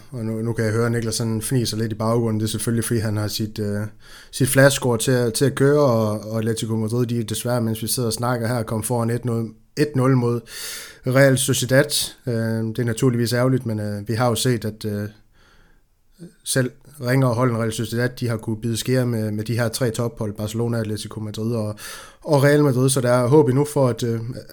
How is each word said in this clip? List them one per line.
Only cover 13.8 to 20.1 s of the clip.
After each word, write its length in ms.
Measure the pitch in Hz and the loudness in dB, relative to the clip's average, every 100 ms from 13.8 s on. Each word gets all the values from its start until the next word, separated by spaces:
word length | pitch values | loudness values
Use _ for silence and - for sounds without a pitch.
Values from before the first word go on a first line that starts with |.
| 104 104 101 | -4 -6 -4
vi 60 | |
har 160 | 113 123 | 0 0
jo 60 | 110 | 2
set, 300 | 127 117 107 | 0 0 -4
at, 200 | 107 107 | -6 -6
øh, 240 | 104 104 - _ _ _ _ _ _ _ _ _ _ 170 _ | -6 -6 -10 _ _ _ _ _ _ _ _ _ _ -20 _
selv 280 | - 135 127 - - - | -2 0 0 -4 -18 -8
ringere 320 | 123 131 131 | 0 2 2
hold 180 | 117 127 | 2 0
end 80 | 113 | 0
Real 120 | 113 | -2
Sociedad, 380 | 110 110 117 123 | -2 -4 -2 -2
de 180 | 131 120 | -2 -4
har 100 | 113 | -4
kunnet 240 | - 107 | -4 -4
bide 160 | 117 110 | -4 -4
skære 280 | - 127 123 | 0 0 0
med, 260 | 113 107 | 0 -2
med 120 | 104 | -4
de 140 | 107 117 | -4 -2
her 100 | 117 | -2
tre 220 | - 123 | -2 -2
tophold, 440 | 110 117 | -2 -4